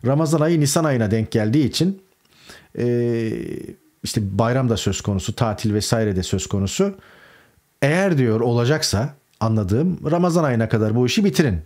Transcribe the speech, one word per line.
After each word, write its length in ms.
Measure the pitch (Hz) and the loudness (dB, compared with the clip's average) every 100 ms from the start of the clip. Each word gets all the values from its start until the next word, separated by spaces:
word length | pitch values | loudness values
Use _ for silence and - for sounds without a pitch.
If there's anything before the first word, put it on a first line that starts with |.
| 120 | 2
Ramazan 360 | 143 160 156 | 2 2 2
ayı 180 | 156 170 | 2 2
Nisan 240 | 143 175 | 2 2
ayına 280 | 160 131 107 | 0 2 2
denk 200 | 110 101 | 0 0
geldiği 340 | 117 107 131 127 | 0 2 2 0
için, 360 | - 175 190 _ _ _ _ - - _ - | 2 -2 -2 _ _ _ _ -20 -20 _ -4
e, 80 | 120 120 120 117 110 113 - - - - _ _ | -2 0 0 -2 -2 -4 -8 -10 -12 -18 _ _
işte 180 | - - 101 98 | -6 -4 -2 0
bayram 300 | 113 127 127 | 0 2 0
da 80 | 110 | 0
söz 240 | - 95 | 0 -2
konusu, 340 | - 98 - - | -2 -4 -4 -2
tatil 380 | 113 107 110 | -2 0 -2
vesaire 420 | 104 101 117 110 95 | -2 0 0 0 -2
de 80 | |
söz 240 | 90 98 - | -2 -4 -2
konusu. 480 | 101 95 - 196 190 - - - - _ _ _ _ | -2 -2 0 -2 -2 -20 -20 -20 -20 _ _ _ _
"Eğer," 360 | 139 165 196 151 | 0 2 2 2
diyor, 220 | 123 110 | 2 2
"olacaksa 760 | 117 120 120 151 - 98 135 - _ _ | 2 2 2 0 0 -2 -2 -8 _ _
anladığım 720 | 113 110 95 107 175 170 - | 0 0 0 0 0 -2 -2
Ramazan 320 | 170 180 170 | 0 2 2
ayına 260 | 151 117 110 | 0 0 0
kadar 260 | 110 107 113 | 0 0 2
bu 100 | 123 | 0
işi 200 | - 196 | 2 0
bitirin 340 | - 147 87 | 2 0 0